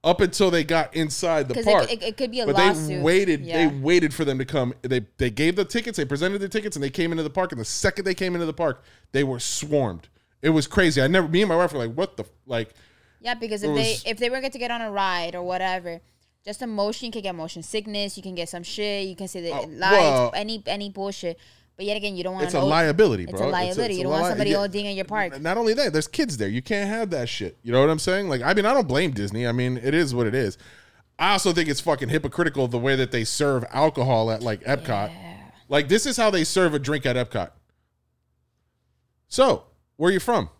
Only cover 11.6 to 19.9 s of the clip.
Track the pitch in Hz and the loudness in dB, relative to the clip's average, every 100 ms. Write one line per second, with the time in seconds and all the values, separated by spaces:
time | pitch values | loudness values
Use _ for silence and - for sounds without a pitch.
11.6 | 175 147 117 120 190 - 107 _ - 117 | 2 0 -4 -4 -4 -4 -12 _ -4 -4
12.6 | 113 _ _ _ _ _ 233 240 226 208 | -4 _ _ _ _ _ -6 -4 -4 -2
13.6 | 202 - 220 214 226 220 240 262 269 262 | 0 2 0 -2 -4 -2 -2 -2 -6 -6
14.6 | 240 240 226 202 190 180 170 175 180 180 | -6 -4 -4 -2 0 0 -4 -6 -4 -2
15.6 | 185 185 175 165 _ _ _ _ 196 214 | -2 -2 -6 -12 _ _ _ _ -14 -10
16.6 | 240 208 202 233 240 226 190 175 160 170 | -6 -2 -2 -2 -10 -8 -8 -8 -10 -12
17.6 | 160 220 208 208 202 196 190 180 165 175 | -8 -8 -6 -6 -6 -8 -10 -8 -8 -10
18.6 | 175 - 208 202 196 180 190 185 170 143 | -10 -6 -4 -4 -6 -8 -10 -8 -6 -6
19.6 | 160 147 185 | -8 2 6